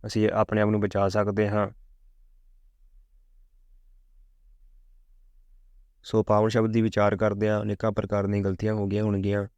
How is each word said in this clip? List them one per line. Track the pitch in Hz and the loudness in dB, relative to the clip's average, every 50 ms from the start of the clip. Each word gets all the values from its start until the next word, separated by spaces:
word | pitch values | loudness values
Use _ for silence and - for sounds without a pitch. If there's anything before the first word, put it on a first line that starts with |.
| - | -12
ਅਸੀਂ | 110 - 113 107 107 | -4 0 2 2 2
ਆਪਣੇ | - 101 110 - - 107 | 4 2 0 2 2 2
ਆਪ | 107 107 | 2 2
ਨੂੰ | 107 107 | 2 2
ਬਚਾ | 104 101 - 98 98 98 | 0 0 0 0 0 2
ਸਕਦੇ | 90 107 104 101 101 101 107 101 | 2 0 0 0 0 0 0 0
ਹਾਂ। | 101 107 104 - - - - - - _ _ - - _ - _ _ _ _ - - _ _ - _ _ _ - _ - - _ _ - _ _ _ - - _ _ _ _ _ - - _ - - _ _ _ _ - - _ _ _ _ - - _ - - - - - _ - - - _ - - - - _ - _ _ - - - - - - - _ _ _ _ | 2 0 -2 -2 -6 -12 -20 -20 -20 _ _ -20 -20 _ -20 _ _ _ _ -20 -20 _ _ -20 _ _ _ -20 _ -20 -20 _ _ -20 _ _ _ -20 -20 _ _ _ _ _ -20 -20 _ -20 -20 _ _ _ _ -20 -20 _ _ _ _ -20 -20 _ -20 -20 -20 -20 -20 _ -20 -20 -20 _ -20 -20 -20 -20 _ -20 _ _ -20 -20 -20 -20 -20 -20 -20 _ _ _ _
ਸੋ | - - 107 104 | -2 0 0 2
ਪਾਵਨ | - 107 104 107 110 | 2 2 2 2 2
ਸ਼ਬਦ | 110 123 110 113 110 | 2 0 0 2 2
ਦੀ | 113 110 | 0 0
ਵਿਚਾਰ | 110 - - 104 104 104 | 0 2 2 2 2 2
ਕਰਦਿਆਂ | 98 110 107 104 101 107 107 107 107 101 | 2 0 -2 0 0 -2 0 0 -2 -2
ਅਨੇਕਾਂ | 104 104 - - 110 104 | -4 -6 -2 -2 -4 -2
ਪ੍ਰਕਾਰ | - 104 98 104 101 101 | -2 -4 -2 -2 -2 0
ਦੀਆਂ | 101 104 101 98 | 0 0 0 0
ਗਲਤੀਆਂ | 98 95 90 - 107 110 | -2 -2 -2 -2 -4 -2
ਹੋ | 107 101 | -2 -2
ਗਈਆਂ | 98 98 104 107 | -2 -2 -2 0
ਹੋਣਗੀਆਂ। | 107 101 98 95 101 101 101 101 98 _ | 0 0 0 -2 -2 -2 -2 -4 -6 _